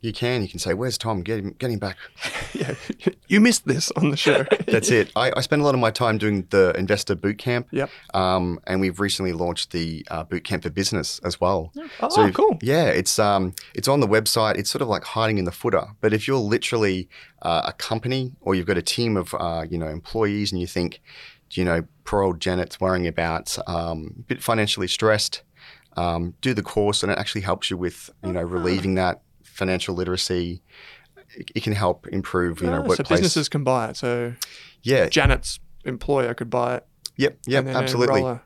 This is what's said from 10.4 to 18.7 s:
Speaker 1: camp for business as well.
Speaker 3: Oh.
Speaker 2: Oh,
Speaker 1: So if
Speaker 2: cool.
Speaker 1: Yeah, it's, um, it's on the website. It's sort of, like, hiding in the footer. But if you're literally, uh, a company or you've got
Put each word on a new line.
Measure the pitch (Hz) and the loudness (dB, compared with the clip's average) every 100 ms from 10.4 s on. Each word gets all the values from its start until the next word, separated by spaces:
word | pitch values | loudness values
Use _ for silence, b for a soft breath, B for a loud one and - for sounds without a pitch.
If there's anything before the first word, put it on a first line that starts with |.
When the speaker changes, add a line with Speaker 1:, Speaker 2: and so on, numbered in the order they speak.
| - | -4
Speaker 1:
camp | 92 | -4
for | 85 | -4
business | 78 98 98 78 - 87 | -2 -2 -2 -4 -6 -6
as | - | 0
well. | 90 95 80 - | 0 0 -4 -12
Speaker 3:
Oh. | 311 - | -16 -6
Speaker 2:
Oh, | 254 | 0
Speaker 1:
So | 370 427 | 6 6
if | |
Speaker 2:
cool. | 185 415 220 | 6 2 2
Speaker 1:
Yeah, | 123 147 147 | 0 2 4
it's, | 73 92 - | 2 0 2
um, | 104 101 92 90 B | 4 4 0 -6 B
it's | - 117 | -6 0
on | 139 | 2
the | 117 | 4
website. | 110 110 - 110 98 | 2 2 0 2 0
It's | 101 | -2
sort | 139 | -2
of, | 123 | -2
like, | 95 | -2
hiding | - - 113 107 | -2 -2 0 2
in | |
the | 90 | -2
footer. | - - 90 - 107 | -2 0 0 -2 -2
But | 110 | 0
if | 107 104 | 2 2
you're | 135 | 0
literally, | 104 113 - 117 104 92 87 B B B | 2 0 0 2 2 0 -4 B B B
uh, | - 82 - | -2 0 0
a | |
company | - - 113 120 131 127 135 | -6 -4 -4 -2 -2 -4 -6
or | - 95 | -2 0
you've | |
got | 87 | 2